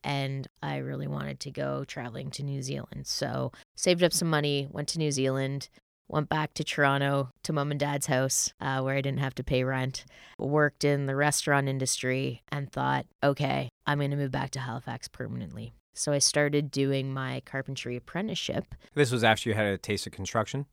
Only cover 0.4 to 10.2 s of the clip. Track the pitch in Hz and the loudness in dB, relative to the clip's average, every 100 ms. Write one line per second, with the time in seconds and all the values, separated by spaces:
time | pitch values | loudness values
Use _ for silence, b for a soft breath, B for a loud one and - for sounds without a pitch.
0.4 | 131 _ 143 143 135 139 143 143 139 139 | -8 _ -6 -4 -4 -6 -4 -4 -6 -8
1.4 | 143 143 139 135 135 - 123 117 135 135 | -10 -6 -4 -4 -6 -8 -8 -8 -8 -6
2.4 | 139 139 131 139 - 139 135 - 143 131 | -4 -4 -4 -6 -8 -12 -6 -4 -2 -2
3.4 | 127 B - - - 170 175 - 165 156 | -4 B -20 -2 2 6 4 4 2 2
4.4 | 147 143 139 - 147 165 156 139 131 135 | 2 0 -2 -6 -4 0 0 2 2 2
5.4 | 135 139 - b _ _ _ 151 147 156 | 0 -4 -8 b _ _ _ -2 0 0
6.4 | 156 - 151 - 143 139 139 139 131 _ | -2 -4 -4 2 4 4 2 2 0 _
7.4 | - 156 143 147 143 143 - 131 131 - | -2 0 0 0 0 0 2 2 4 2
8.4 | - - 135 135 131 139 139 131 135 131 | 0 -2 -2 0 2 2 0 0 -2 -2
9.4 | 127 131 127 131 127 - - B | 0 2 2 0 -2 -4 -12 B